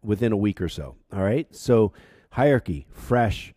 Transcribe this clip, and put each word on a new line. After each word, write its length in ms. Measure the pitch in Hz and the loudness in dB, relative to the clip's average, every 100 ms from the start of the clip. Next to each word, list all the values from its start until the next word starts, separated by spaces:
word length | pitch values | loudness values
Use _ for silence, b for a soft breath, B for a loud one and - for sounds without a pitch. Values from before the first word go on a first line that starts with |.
within 280 | 107 101 117 | -4 0 0
a 60 | 104 | 0
week 240 | 104 95 | 0 -2
or 80 | 87 | -6
so, 280 | - 69 - _ | -8 -12 -16 _
all 120 | 98 | -4
right? 320 | 98 127 160 - | -2 -2 -4 -8
So 380 | - 117 104 b b b b | 2 4 4 b b b b
hierarchy, 540 | - 147 131 - 78 - | 0 2 2 0 -8 -10
fresh, 640 | - - 123 113 - - | -18 -2 0 0 -2 -10